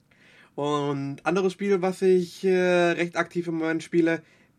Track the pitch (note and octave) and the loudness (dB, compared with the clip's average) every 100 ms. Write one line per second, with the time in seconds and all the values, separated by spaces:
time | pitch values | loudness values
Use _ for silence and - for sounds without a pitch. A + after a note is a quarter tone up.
0 | _ _ _ - - - C#3+ D3 C#3+ C#3+ | _ _ _ -20 -16 -6 -2 -2 -2 -4
1 | C#3 C#3 - F3+ F#3+ F3+ G3+ G3 F#3 F#3 | -6 -6 -2 0 0 -2 0 0 0 0
2 | F#3+ F#3 E3+ - F#3+ F#3 F3+ F3+ F3 E3+ | 2 4 2 -4 0 2 4 4 2 0
3 | F3 E3 E3+ F3 E3+ E3 D#3+ E3 - E3+ | -2 -4 -4 -4 -4 -4 -2 -4 -2 2
4 | E3 E3 - _ _ | 2 0 -6 _ _